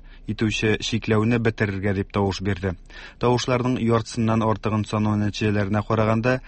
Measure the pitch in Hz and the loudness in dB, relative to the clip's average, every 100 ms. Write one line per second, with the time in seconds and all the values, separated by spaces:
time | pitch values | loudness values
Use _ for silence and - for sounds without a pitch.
0 | - - - 107 110 - 110 107 - 113 | -12 -16 -10 -2 -2 0 0 0 -2 -4
1 | - 107 110 120 117 110 104 98 101 95 | 2 2 4 2 0 0 -2 0 -2 -2
2 | 98 104 98 90 98 92 95 87 - - | -2 0 0 0 -2 -2 -4 -6 -12 -20
3 | - - 120 123 - 123 123 127 113 117 | -20 -2 2 2 2 0 0 0 2 2
4 | 113 - 113 113 110 107 110 107 104 107 | 0 -2 0 2 2 0 0 -2 0 0
5 | 107 104 104 - 110 104 98 107 101 110 | 2 2 0 0 0 0 0 -2 0 0
6 | 107 113 120 127 | 2 2 2 0